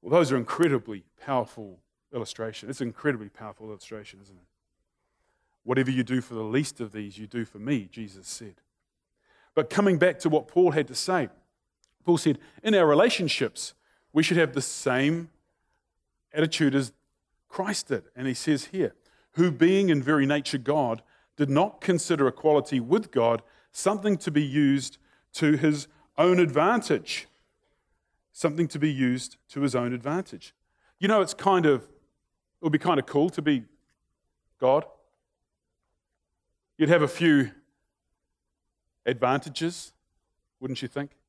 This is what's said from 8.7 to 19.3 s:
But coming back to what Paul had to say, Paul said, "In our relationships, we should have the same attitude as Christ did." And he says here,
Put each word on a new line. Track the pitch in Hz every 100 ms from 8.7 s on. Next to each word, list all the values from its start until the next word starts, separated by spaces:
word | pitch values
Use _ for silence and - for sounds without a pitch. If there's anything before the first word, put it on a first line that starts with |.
| _ _ _ _ _ _ _ _
But | - 151
coming | - 202 170
back | 180 -
to | 165
what | 151 -
Paul | 175 180
had | 151 139
to |
say, | 127 - 185 117 _ _ _ _ _ _ _
Paul | - 170
said, | 160 139 - -
"In | 220
our | 202 160
relationships, | 147 226 - 165 - 117 - - _ _ _ _
we | 151
should | 160 170
have | 156
the | 135
same | 131 - 139 127 143 165 165 _ _ _ _ _ _ _ _ _ _
attitude | 151 160 160 143
as | 135 127 _ _ _ _ _ _
Christ | - 190 202 -
did." | 120 - -
And | 131
he |
says | 123 - 147 -
here, | 190 143 _ _ _ _